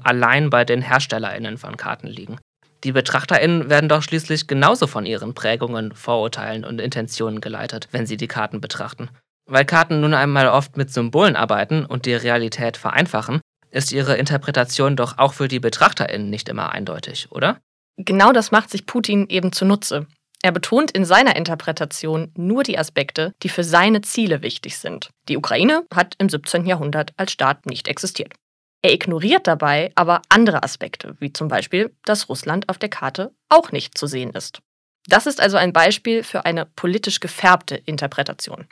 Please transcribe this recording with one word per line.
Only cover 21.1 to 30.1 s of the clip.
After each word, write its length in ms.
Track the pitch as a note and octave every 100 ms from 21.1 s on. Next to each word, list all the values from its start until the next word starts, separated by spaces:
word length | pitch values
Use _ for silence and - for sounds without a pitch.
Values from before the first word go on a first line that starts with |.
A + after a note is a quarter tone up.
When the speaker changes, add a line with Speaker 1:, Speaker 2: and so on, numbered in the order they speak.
| G3 C4+
Speaker 2:
Interpretation 960 | D#3+ E3+ D#3+ - D#3+ D3+ - D#3 D#3+ D#3+ F3
nur 260 | F3+ B3
die 160 | C4 D#3+
Aspekte, 540 | D#3 - C#3 - E3 -
die 60 | F3+
für 160 | -
seine 380 | E3+ E3+ G3+ A3
Ziele 380 | G#3+ - G#3 D3+
wichtig 360 | - - - -
sind. 320 | - - - _ -
Die 80 |
Ukraine 500 | D3 - A#2 A3+ D#4 E4+
hat 220 | F3 F3 -
im 120 | G3
siebzehnten 400 | D3+ - F3 F3
Jahrhundert 420 | F3 D3 D3+ D3 -
als 160 | F#3+
Staat 320 | - C3+ C#3+
nicht 240 | - - -
existiert. 440 | - - - - _ _ _ _ _
Er 120 | -
ignoriert 520 | C#3 F#3+ D#3+ G3+ F#4
dabei 460 | C4 D#3 D3 D3 F3+
aber 260 | - E3+